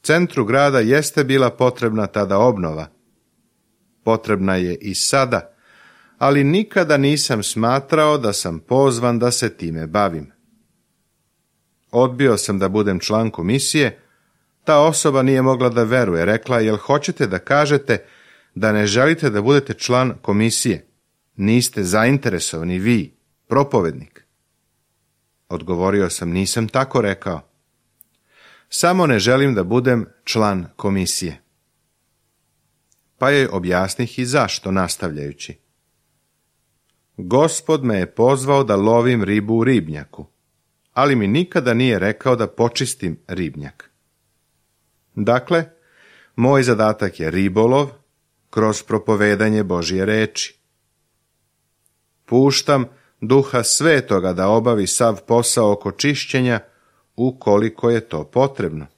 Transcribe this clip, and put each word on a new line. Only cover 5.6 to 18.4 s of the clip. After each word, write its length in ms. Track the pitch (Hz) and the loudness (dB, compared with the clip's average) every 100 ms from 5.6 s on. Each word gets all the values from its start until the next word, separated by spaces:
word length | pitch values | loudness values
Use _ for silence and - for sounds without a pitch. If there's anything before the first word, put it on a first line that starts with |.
| _ _ - _ _ _ | _ _ -20 _ _ _
ali 260 | 131 139 | 2 2
nikada 540 | 139 185 214 196 160 143 | 2 0 0 -2 2 2
nisam 460 | 139 147 - 117 | 2 0 -2 -2
smatrao 720 | 101 - 113 135 139 156 151 147 | -4 -2 0 0 0 0 2 0
da 160 | 113 | -2
sam 260 | 95 92 80 | -4 -6 -10
pozvan 600 | - 127 139 117 123 120 | -2 2 2 2 -2 0
da 120 | 120 | -2
se 260 | - 113 - | -2 -4 -6
time 300 | 85 80 80 | -8 -8 -4
bavim. 440 | 104 101 82 71 _ _ _ _ _ _ _ _ _ _ _ _ _ _ _ _ | 0 0 -2 -12 _ _ _ _ _ _ _ _ _ _ _ _ _ _ _ _
Odbio 460 | 120 127 123 135 104 | 0 0 2 2 2
sam 220 | - 98 | -2 -2
da 100 | 95 | 0
budem 300 | 104 101 90 | 0 0 -2
član 320 | - 107 113 | -2 -2 -2
komisije. 720 | - 85 135 139 156 127 - _ _ _ _ _ _ | -4 -2 -2 0 0 0 -2 _ _ _ _ _ _
Ta 160 | - 147 | 2 4
osoba 440 | 156 156 160 135 | 4 2 0 2
nije 180 | 131 131 | 2 2
mogla 280 | 131 127 127 | 2 2 0
da 140 | 117 | 2
veruje. 420 | 113 127 110 85 87 | 0 0 0 0 0
Rekla: 340 | 113 - 120 | -2 0 0
„Jel 180 | 110 104 | 0 -2
hoćete 500 | - 143 147 - 123 | 0 -2 -2 -4 -4
da 120 | 92 | -4
kažete 680 | - 143 147 143 - 110 - _ _ _ | 0 0 2 0 0 -4 -4 _ _ _